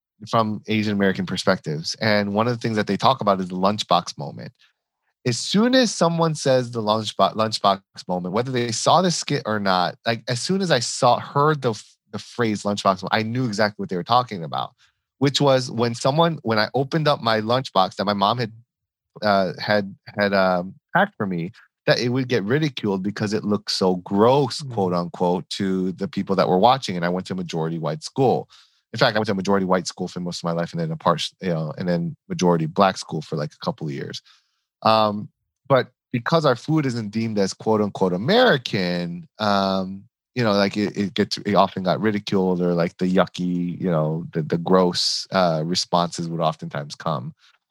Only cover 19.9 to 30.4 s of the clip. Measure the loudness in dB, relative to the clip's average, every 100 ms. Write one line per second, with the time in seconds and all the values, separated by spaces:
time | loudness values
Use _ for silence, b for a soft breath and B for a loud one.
19.9 | -10 -10 -2 0 2 2 2 -2 -12 _
20.9 | 0 0 -2 -4 -4 -6 -10 b _ -2
21.9 | 0 2 0 0 0 0 0 0 -2 -2
22.9 | -2 -2 -4 -2 -2 0 -2 -2 0 0
23.9 | 0 0 4 6 4 2 -4 -8 -2 0
24.9 | 0 -2 -2 0 0 -4 -4 -2 0 -2
25.9 | -4 -8 -6 -2 0 2 4 4 2 -2
26.9 | -4 -2 -2 -6 -8 -6 -4 -4 -4 -6
27.9 | -6 -6 0 2 2 -4 b b b b
28.9 | 0 2 2 0 -2 0 0 2 0 -2
29.9 | -8 -8 -6 -8 -6